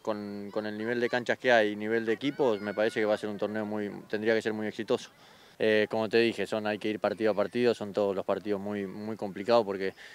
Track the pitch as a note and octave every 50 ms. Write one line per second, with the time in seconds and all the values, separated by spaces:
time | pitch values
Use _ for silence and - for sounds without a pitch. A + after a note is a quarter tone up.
0 | - A2+ G#2+ G#2 G#2 G2+ G2+ G2+ G2+ G2+ - A2 G#2+ G#2+ G#2 G#2 A2 A#2 A#2+ A#2+
1 | A#2+ A#2 - B2 A#2 - A2+ - - B2+ B2 A2+ G#2+ G#2 G#2 G#2 G#2+ G#2+ A2+ A2+
2 | A2+ A2 A2 G#2+ C3 C#3+ C#3+ - D3 B2 G#2+ G2 G#2 G#2 G2 G#2+ G#2+ A2+ - A#2
3 | G#2+ G#2 G#2+ G2+ - G#2+ G#2 G2 G#2+ G#2 G#2+ A2 G#2+ G#2 G#2+ G#2+ G#2 G2+ G2 F#2+
4 | - - - G#2 G#2+ A2+ A2+ A2 - A2+ A2 G#2+ G#2+ G#2 - - A2 - B2+ A2+
5 | - - - - - - - - - - - - A2 A2 G#2+ G#2+ G#2 - - A2
6 | A2 G#2 - A#2 A#2 A2+ G#2+ - G2 - - A2 G#2 G#2+ G#2+ G2 - G#2+ G#2 G#2+
7 | - G#2 G#2 F#2+ A2 G#2+ G2 F#2+ G2+ F#2+ - A#2+ B2 A#2+ G#2+ - G#2+ G2+ F#2 G#2+
8 | G#2 G2+ F#2+ G2 F#2+ - G2 F#2+ F2 G#2 G#2 G2 G2 G#2 G#2 G#2 G2 F#2+ F#2+ G#2
9 | G#2 A2 A2 F#2+ G#2+ G2+ F2+ G2 G2+ G#2+ A#2 A#2+ A2 G2 G2 F#2+ G2 F#2+ - -
10 | - - -